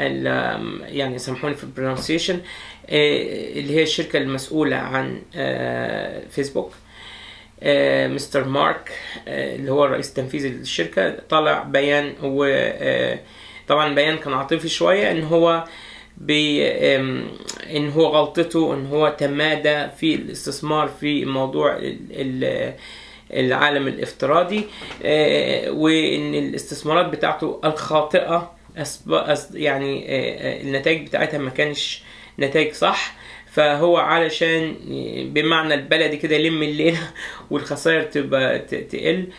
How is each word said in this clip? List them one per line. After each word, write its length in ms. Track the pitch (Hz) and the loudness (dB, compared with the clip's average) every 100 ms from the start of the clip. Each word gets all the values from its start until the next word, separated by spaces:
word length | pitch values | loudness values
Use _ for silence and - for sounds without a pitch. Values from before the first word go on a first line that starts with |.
ال-، 260 | 139 135 131 | -4 -2 0
آم، 540 | 127 120 110 110 98 - | 0 -2 -4 -6 -8 -8
يعني 300 | 143 135 123 | -4 -4 -4
سامحوني 360 | 131 127 147 | -6 -4 -4
في 100 | 143 | -6
البرونسيشن، 760 | 135 131 131 127 - 165 180 180 175 - - - - | -10 -6 -4 -4 -2 -2 0 -4 -6 -16 -18 -18 -2
آه، 320 | 151 147 147 - - - 143 | 2 4 2 -2 -6 -8 -8
اللي 180 | 143 156 | 0 2
هي 60 | |
الشركة 340 | 156 - 156 151 | 2 0 0 0
المسؤولة 600 | 135 135 - 156 147 131 | 0 -4 -2 0 2 0
عن، 460 | 131 131 131 123 - 160 | -2 -4 -4 -6 -12 -6
آه، 840 | 135 127 127 123 120 52 - - - | -4 -2 -4 -4 -4 -4 -6 -10 -8
Facebook، 420 | - 135 - - - - - - - - - - - | -4 -2 -2 -6 -10 -20 -20 -20 -18 -18 -20 -20 -4
آه، 460 | 147 139 139 135 131 | 2 4 4 4 2
مستر 360 | 135 - 139 | -2 -2 -2
مارك، 480 | 131 139 156 - - - - - - | 0 2 2 0 -6 -12 -12 -14 -8
آه، 280 | 139 135 131 | -4 -4 -4
اللي 160 | 135 | 0
هو 120 | 139 | 4
الرئيس 240 | 143 131 139 | 4 2 -2
التنفيذي 400 | - 127 151 139 | -4 -4 -4 -4
للشركة، 680 | 120 - - 165 - 175 - - | -6 -6 -4 -2 0 0 -2 0
طلع 340 | 156 151 147 | 2 2 0
بيان 520 | 143 139 143 147 143 - | 0 0 4 2 0 -4
و، 220 | 143 139 139 | -2 0 2
آه، 680 | 135 123 - 139 123 123 - - - - - - | 2 0 0 0 2 0 -2 -8 -20 -20 -14 0
طبعا 260 | 147 151 | 2 4
بيان 220 | 143 151 156 | 4 2 0
كان 140 | 143 | -2
عاطفي 360 | 135 151 165 160 | -2 0 -2 -2
شوية، 420 | - 170 196 208 | 0 4 4 2
ان 120 | 170 | 0
هو 420 | 156 165 170 165 165 - - - - - | 2 4 6 4 -2 -14 -18 -20 -20 -14
بي-، 500 | 147 151 151 147 139 - 143 135 | 0 2 4 2 2 2 4 4
آم، 320 | 131 127 110 - - - - | 2 -4 -6 -10 -12 -12 -6
ان 200 | 156 147 | -4 0
هو 160 | 151 156 | 4 6
غلطته 680 | 151 147 175 165 165 156 | 6 2 2 2 2 2
ان 120 | 139 135 | 0 -2
هو 280 | 147 151 - | 2 2 2
تمادى 680 | 143 143 156 151 147 147 139 - | -2 2 2 2 2 2 -2 -2
في 180 | 160 | 0
الاستثمار 760 | 147 - - - 135 151 156 143 - | 0 -2 -8 -8 -6 0 0 0 -2
في 240 | 147 143 | -2 0
موضوع 520 | 131 135 131 151 147 - | 0 0 0 2 2 2
ال-، 220 | 131 117 - | -4 -8 -10
ال-، 640 | - 135 127 131 127 123 - - - - - - | -6 -4 -2 -2 0 -4 -6 -16 -18 -20 -20 -8
العالم 560 | - 127 135 147 143 135 | -2 0 2 2 2 -2
الافتراضي، 760 | 120 - - 135 160 180 214 214 - - - | -4 -8 -4 2 2 2 -2 -4 -10 -14 -6
آه، 640 | - 151 147 147 131 127 - | 0 4 4 4 2 0 -2
وان 640 | 147 156 160 151 147 147 | 2 4 4 2 0 -2
الاستثمارات 720 | 147 139 - - 143 151 165 180 | -2 -2 -6 -8 -6 0 2 2
بتاعته 540 | - - - 156 - | 0 0 0 -4 -2
الخاطئة 880 | 156 151 - 156 151 185 - 170 170 - - - | -2 -2 0 2 4 2 2 0 -2 -14 -18 -8
أسب-، 360 | 143 - 156 | -8 -8 0
أس-، 420 | 160 151 143 - | 0 2 -2 -2
يعني، 500 | 147 147 139 139 135 - | -4 -2 0 -2 -4 -4
آه، 500 | 135 123 - 139 - | -2 -2 -4 -6 -6
آه، 20 | |
النتائج 440 | 139 135 135 160 147 | -2 0 0 0 0
بتاعتها 320 | - 151 151 | 0 0 -2
ما 120 | 131 | -4
كانش 520 | - 151 143 - - - - - - | 0 -2 0 -6 -6 -14 -20 -16 -2
نتائج 320 | 139 160 151 | 0 2 0
صح. 420 | - 180 190 - - - - - | 2 2 2 -2 -10 -20 -20 -6
فهو 440 | - 151 147 170 170 | 2 4 4 6 6
علشان 800 | 143 165 165 - 165 160 160 - - 135 117 120 131 | 4 4 2 2 2 2 0 -6 -8 -8 -6 -6 -2
بمعنى 400 | 151 156 160 156 | 0 2 2 2
البلدي 420 | 143 135 160 156 147 | 0 2 2 2 0
كده 200 | 160 151 | 0 2
يلم 260 | 160 160 | 2 2
الليلة 360 | 151 151 160 165 165 - - | -2 2 2 2 -4 -10 -12
<laughs> 220 | - - | -12 -4
والخسائر 520 | 147 - - 165 160 | -4 -4 -2 2 2
تبقى 560 | 156 147 135 135 131 123 | 0 -2 0 2 2 0
ت-، 160 | - | -2
تقل، 520 | - - - - 185 185 | -8 -6 -2 0 0 -2